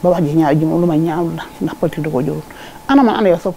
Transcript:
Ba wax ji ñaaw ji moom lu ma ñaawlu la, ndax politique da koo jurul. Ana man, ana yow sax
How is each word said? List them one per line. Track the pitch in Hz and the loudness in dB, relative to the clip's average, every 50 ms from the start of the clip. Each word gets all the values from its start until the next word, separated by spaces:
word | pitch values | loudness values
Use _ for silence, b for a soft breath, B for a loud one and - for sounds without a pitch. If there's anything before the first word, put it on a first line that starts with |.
| - | 4
Ba | 180 | 2
wax | 180 175 170 | 2 2 0
ji | 143 147 165 | 2 2 2
ñaaw | 160 147 147 | 4 4 2
ji | 156 156 | 2 2
moom | 160 160 165 | 0 0 2
lu | 175 175 | 2 2
ma | 160 | 2
ñaawlu | 151 160 170 156 165 170 165 165 | 2 0 0 0 -2 -2 -4 -4
la, | 165 - - - - | -6 -10 -12 -10 -6
ndax | - 160 - - | -6 -6 -4 -2
politique | - 165 - - 147 | -4 -4 -2 -4 -6
da | 156 | -2
koo | 151 131 | -2 -2
jurul. | 135 151 151 151 156 B B B B B B B B - | -2 -2 -4 -6 -10 B B B B B B B B 0
Ana | 269 277 269 | 2 4 4
man, | 226 202 | 4 2
ana | - 220 190 | 2 2 2
yow | 170 175 | 2 2
sax | - 196 180 | 0 -6 -8